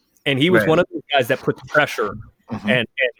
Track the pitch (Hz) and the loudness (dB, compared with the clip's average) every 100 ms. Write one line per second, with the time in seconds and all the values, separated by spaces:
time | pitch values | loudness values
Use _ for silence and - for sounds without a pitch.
0 | _ _ 143 135 165 185 104 160 190 160 | _ _ -4 0 4 4 4 2 0 -6
1 | - 143 123 131 - - - 151 139 - | -2 0 0 -2 -2 -6 -4 -2 0 -2
2 | 104 107 - _ - 110 101 127 113 - | -6 -6 -16 _ -12 -8 -2 -2 -2 -4
3 | 127 | -4